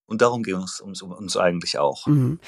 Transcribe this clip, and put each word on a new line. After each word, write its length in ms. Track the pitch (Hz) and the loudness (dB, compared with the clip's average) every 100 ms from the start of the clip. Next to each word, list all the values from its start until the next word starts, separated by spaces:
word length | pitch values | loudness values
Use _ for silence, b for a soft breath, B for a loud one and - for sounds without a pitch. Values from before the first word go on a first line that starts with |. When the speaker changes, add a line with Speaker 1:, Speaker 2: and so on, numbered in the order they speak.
| - | -6
Speaker 1:
Und 160 | 110 | 4
darum 220 | 120 120 | 4 4
ging 140 | 101 92 | -2 -4
es 200 | 92 - | -4 -10
uns, 240 | 98 92 | -12 -14
um 80 | 95 | -14
uns 260 | 90 98 92 | -12 -4 2
eigentlich 440 | 90 87 - - | 2 2 -2 0
auch. 260 | 71 - - | 0 0 2
Speaker 2:
Mhm. 320 | 151 127 160 | 4 2 -2